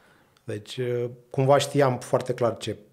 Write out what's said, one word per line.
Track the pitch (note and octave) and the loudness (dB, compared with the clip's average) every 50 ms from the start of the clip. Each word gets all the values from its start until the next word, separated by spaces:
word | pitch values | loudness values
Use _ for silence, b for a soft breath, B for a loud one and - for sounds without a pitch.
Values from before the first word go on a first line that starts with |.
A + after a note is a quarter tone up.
| b b b b b b b b _ | b b b b b b b b _
Deci, | - G#2+ G#2+ G#2 - - | -10 -10 -10 -10 -12 -10
uh, | - B2+ A#2+ B2 A#2+ A#2+ B2 B2+ - _ _ | -6 -4 -4 -2 -4 -4 -6 -8 -12 _ _
cumva | - - C3 C3+ C#3+ C#3 | -2 0 4 6 6 4
știam | C3+ - - C#3 C#3+ D#3+ - - | 4 2 2 2 4 4 2 0
foarte | - - - B2 - - A#2+ | -2 -2 -2 -2 0 -2 -2
clar | - B2 A2+ G#2+ | 0 0 0 0
ce | - - A2 G2+ - - _ | -2 -6 -8 -10 -10 -12 _